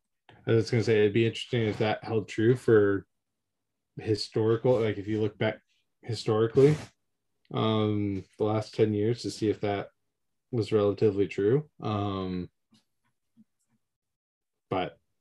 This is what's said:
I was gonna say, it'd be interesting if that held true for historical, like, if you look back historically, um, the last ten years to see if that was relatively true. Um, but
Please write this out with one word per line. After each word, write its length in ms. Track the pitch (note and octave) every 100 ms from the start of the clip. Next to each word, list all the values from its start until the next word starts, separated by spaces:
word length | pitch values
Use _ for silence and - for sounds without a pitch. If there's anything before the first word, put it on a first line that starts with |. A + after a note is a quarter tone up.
| _ _ _ - -
I 40 |
was 180 | A2+ A2
gonna 120 | B2
say, 160 | G#2+ A2
it'd 140 | G#2
be 120 | A#2 A2+
interesting 360 | - - B2
if 160 | A2 G2+
that 240 | A2 -
held 240 | - A2+ G2
true 280 | - A2 B2+
for 500 | - A2 G2+ G2 - _ _ _ _ _ _ _ _ -
historical, 800 | - G#2 - A#2 A2 A2+ B2+ B2
like, 180 | A2+ G2
if 80 | G2
you 160 | G#2+
look 160 | G#2+ -
back 220 | A2 - _ _ _ _
historically, 760 | - A2 - G#2+ A2+ C3+ C#3 D3+ - _ _ _ _ _ -
um, 680 | B2+ A2+ A2 G#2+ G#2 G2+ F#2+ - -
the 80 |
last 300 | G#2+ C3 -
ten 180 | - A2
years 300 | G#2 G#2+ A#2+
to 80 | G2
see 180 | - G#2+
if 120 | G2
that 300 | G#2 G2+ - _ _ _ _ _ _
was 220 | B2 G2+
relatively 560 | A2 G#2 G2 A2 G2 F#2+
true. 420 | - G2+ C#3 D3+ -
Um, 720 | - G#2 G2+ G2 F#2 F2+ F2 _ _ _ _ _ _ _ _ _ _ _ _ _ _ _ _ _ _ _ _ _ -
but 300 | F#2+ E2+ - _ _